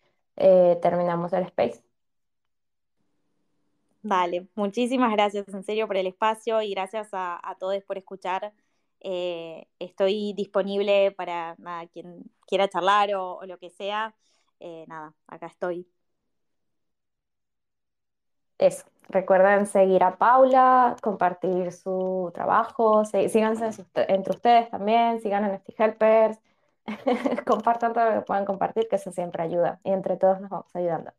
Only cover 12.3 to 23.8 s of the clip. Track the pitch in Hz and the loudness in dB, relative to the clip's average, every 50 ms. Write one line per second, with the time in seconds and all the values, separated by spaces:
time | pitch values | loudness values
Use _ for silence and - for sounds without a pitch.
12.3 | - _ _ _ 196 185 196 196 196 185 170 196 202 208 202 202 202 190 185 185 | -20 _ _ _ 0 0 0 0 0 0 0 2 4 4 2 2 0 -4 -6 -8
13.3 | 175 - 190 190 180 170 - 170 - - 202 196 208 214 220 220 214 _ _ _ | -10 -12 -14 -16 -18 -18 -18 -20 -16 -12 -8 -8 -6 -6 -6 -8 -10 _ _ _
14.3 | _ _ _ _ _ _ - 175 165 160 160 - 160 160 151 156 - _ _ _ | _ _ _ _ _ _ -18 -16 -16 -16 -16 -16 -16 -16 -16 -16 -20 _ _ _
15.3 | 165 165 170 165 - _ 196 180 175 175 180 - _ _ _ _ _ _ _ _ | -18 -16 -16 -18 -12 _ -6 -6 -6 -8 -10 -16 _ _ _ _ _ _ _ _
16.3 | _ _ _ _ _ _ _ _ _ _ _ _ _ _ _ _ _ _ _ _ | _ _ _ _ _ _ _ _ _ _ _ _ _ _ _ _ _ _ _ _
17.3 | _ _ _ _ _ _ _ _ _ _ _ _ _ _ _ _ _ _ _ _ | _ _ _ _ _ _ _ _ _ _ _ _ _ _ _ _ _ _ _ _
18.3 | _ _ _ _ _ - - 185 180 - - _ _ _ _ - - 190 185 - | _ _ _ _ _ 0 0 0 0 0 -6 _ _ _ _ -6 -4 -2 0 2
19.3 | 190 185 185 196 202 196 208 208 - 202 190 190 185 185 180 185 180 - 196 226 | 4 4 6 6 6 4 2 2 2 4 4 4 4 4 4 2 2 2 4 4
20.3 | 247 262 262 262 262 262 254 254 254 254 247 240 - - - 226 190 180 185 180 | 6 6 6 6 6 6 6 6 6 6 4 2 0 -2 -4 -6 -2 0 0 0
21.3 | 180 - - 190 185 180 185 175 180 - _ 190 185 185 185 185 185 185 180 170 | 0 -2 -2 -2 -2 -2 -2 -4 -8 -10 _ -6 -4 -4 -4 -4 -4 -4 -4 -6
22.3 | 175 - - - 185 208 226 226 - - 233 220 214 214 214 214 - 196 - - | -6 -6 -4 0 0 0 0 -2 -2 0 2 4 4 4 2 2 0 0 0 2
23.3 | - 220 214 220 226 220 233 220 226 - | 2 2 2 0 0 -2 -4 -6 -8 -10